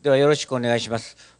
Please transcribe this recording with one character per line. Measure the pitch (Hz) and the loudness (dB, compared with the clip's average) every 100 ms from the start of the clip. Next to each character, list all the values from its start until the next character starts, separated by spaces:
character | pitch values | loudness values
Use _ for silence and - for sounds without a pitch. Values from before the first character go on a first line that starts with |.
で | 147 | 0
は、 | 135 | 2
よ | 143 | 4
ろ | 147 | 2
し | - | -2
く | 127 | -4
お | |
願 | 120 117 | -2 -2
い | |
し | 107 | -2
ま | 113 | -8
す。 | - - - | -8 -20 -20